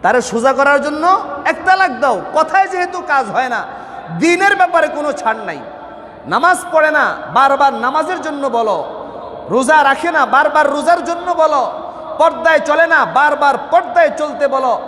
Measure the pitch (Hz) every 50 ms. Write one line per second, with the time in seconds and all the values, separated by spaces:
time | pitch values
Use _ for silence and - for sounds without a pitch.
0 | - 180 220 254 233 - - 233 233 269 269 - 277 277 285 277 240 302 294 302
1 | 311 349 370 440 415 - - - - 277 330 320 - 370 370 381 381 349 254 226
2 | 262 269 233 185 170 - - 302 311 - - 381 392 381 370 359 359 359 359 359
3 | 349 311 294 277 262 208 180 202 262 262 240 214 170 - - - - - - -
4 | - - 165 170 214 330 349 349 392 403 403 381 370 339 339 330 302 302 - 285
5 | 294 302 277 - - 220 220 220 214 190 160 139 123 - - - - - - -
6 | - - - - - - 165 226 294 349 370 349 - - - 320 302 311 311 302
7 | 262 202 156 - - - 156 240 269 277 277 269 285 277 262 220 226 254 277 311
8 | 311 311 370 339 277 311 311 285 277 269 233 233 233 220 196 165 135 - - -
9 | - - - - - - - - - - 170 247 262 233 311 311 285 277 269 -
10 | - 339 330 311 269 220 233 269 302 302 285 302 302 285 277 294 269 311 349 349
11 | 285 302 339 339 339 330 339 320 320 311 302 277 240 - - - - - - -
12 | - - - - 311 330 320 320 330 330 320 294 294 294 294 311 330 330 330 311
13 | 254 - - - 285 294 277 269 294 285 269 233 - - 302 349 349 359 349 349
14 | 339 294 302 - 302 302 269 - 294 277 262 269 262 254 226 185 -